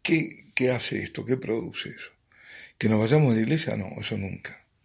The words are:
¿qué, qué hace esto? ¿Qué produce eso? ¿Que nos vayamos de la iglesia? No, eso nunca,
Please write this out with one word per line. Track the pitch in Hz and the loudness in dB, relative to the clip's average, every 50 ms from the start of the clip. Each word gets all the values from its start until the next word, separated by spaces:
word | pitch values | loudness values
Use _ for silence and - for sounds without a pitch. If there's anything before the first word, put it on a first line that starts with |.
| - | 0
¿qué, | - 170 160 - - - - - - _ | 2 2 2 2 -2 -8 -14 -20 -6 _
qué | - 127 127 | 2 2 2
hace | 127 120 - - - - | 2 2 0 0 -2 -2
esto? | - - - - 101 | -4 -6 -8 -6 -2
¿Qué | 110 131 | -2 -2
produce | 127 - - 110 117 - - - - - - | -2 0 -2 -2 -2 -4 -6 -8 -8 -10 -10
eso? | - - - - - _ _ _ _ _ - - - - - - _ | -10 -14 -16 -18 -20 _ _ _ _ _ -20 -20 -20 -20 -20 -14 _
¿Que | - - 110 | -2 2 2
nos | 110 107 | 4 4
vayamos | 110 113 143 156 151 127 113 | 4 6 6 6 6 6 4
de | 110 | 4
la | 110 | 2
iglesia? | 120 156 156 - - 107 | 2 2 0 0 -2 -2
No, | 107 92 - - - | -4 -4 -6 -8 -8
eso | 107 - 110 | -6 -6 -4
nunca, | 101 98 95 90 - - - - - _ _ _ _ | -4 -4 -6 -6 -8 -10 -12 -14 -16 _ _ _ _